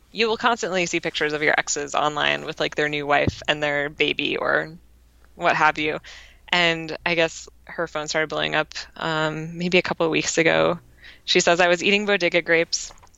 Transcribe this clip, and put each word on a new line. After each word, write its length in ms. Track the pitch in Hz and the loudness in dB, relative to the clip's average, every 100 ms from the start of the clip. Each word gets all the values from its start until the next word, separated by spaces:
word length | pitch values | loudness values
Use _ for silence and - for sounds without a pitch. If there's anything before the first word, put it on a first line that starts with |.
| _ | _
you 160 | 185 220 | -2 -2
will 120 | 226 | 0
constantly 480 | 240 233 180 185 175 | 0 0 -2 -2 0
see 140 | 170 | -2
pictures 340 | 165 - 151 | -4 -2 -2
of 80 | 151 | 0
your 120 | 151 - | 2 2
exes 360 | - 147 143 | 0 -2 -4
online 520 | - 147 147 147 147 147 | 0 0 0 0 0 -4
with, 140 | 160 | -4
like, 160 | 151 - | -4 -2
their 120 | 147 | -2
new 180 | 147 143 | -2 0
wife 360 | 143 143 - - | 2 2 -2 -4
and 160 | 151 | -2
their 280 | 147 143 143 | -2 -2 -2
baby 480 | 156 143 - 143 - | -2 -2 0 -4 -2
or 340 | - 143 156 165 - - _ _ - | 0 0 -2 -10 -20 -20 _ _ -20
what 220 | - 175 160 | -2 0 4
have 220 | 156 156 | 4 2
you. 200 | 151 156 - - - - - | -2 -4 -8 -18 -20 -20 -2
And 480 | 180 170 165 160 - | 2 2 2 -4 -6
I 100 | 175 | -2
guess 320 | 165 165 - - - | 2 0 -2 -16 -20
her 220 | - - 165 | -12 -8 -6
phone 220 | 156 151 | -6 -4
started 200 | 160 156 | -2 -2
blowing 260 | 151 156 | -2 0
up, 180 | 151 156 - - - | 0 -2 -6 -14 -6
um, 640 | 165 156 156 156 160 170 | -2 0 0 -2 -6 -6
maybe 180 | 175 180 | 2 2
a 60 | |
couple 240 | - 175 165 | 2 0 0
of 60 | |
weeks 260 | 156 - - | 0 0 2
ago. 400 | 165 160 160 170 - - - - - | 4 4 2 0 -6 -20 -20 -10 0
She 140 | 190 | 2
says, 200 | 180 170 | 4 4
"I 80 | 175 | 4
was 140 | 175 | 4
eating 240 | 185 202 208 | 2 0 2
bodega 340 | 202 175 175 | 0 2 0
grapes 500 | 160 165 170 - - - - | 2 2 0 -4 -8 -16 -20